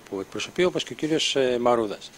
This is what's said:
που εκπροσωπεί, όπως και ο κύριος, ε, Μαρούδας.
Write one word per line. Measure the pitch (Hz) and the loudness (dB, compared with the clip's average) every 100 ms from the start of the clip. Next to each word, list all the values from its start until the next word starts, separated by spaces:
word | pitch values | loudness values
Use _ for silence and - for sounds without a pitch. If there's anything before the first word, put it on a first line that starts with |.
| - | -6
που | 98 | -8
εκπροσωπεί, | 98 104 - - | -6 -8 -6 0
όπως | 180 160 | 0 0
και | - | -6
ο | - | -6
κύριος, | 156 156 - 139 | 0 0 2 2
ε, | 127 123 | 2 2
Μαρούδας. | 120 120 107 - - | 4 4 2 -4 -12